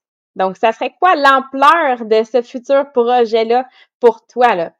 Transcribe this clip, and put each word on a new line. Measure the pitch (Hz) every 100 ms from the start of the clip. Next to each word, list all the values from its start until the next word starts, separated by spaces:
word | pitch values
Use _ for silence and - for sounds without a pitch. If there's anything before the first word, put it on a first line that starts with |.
| _ _ _
Donc, | 196 190 185
ça | 226
serait | 226 262 -
quoi | 370 330
l'ampleur | 277 269 254 269 277 339 294 247
de | 220 220
ce | 226 247
futur | 240 254 247 277 277
projet-là | 247 233 247 226 226 226 240 254 _ _ _
pour | 240 226 _
toi, | 233 240
là ? | 185 165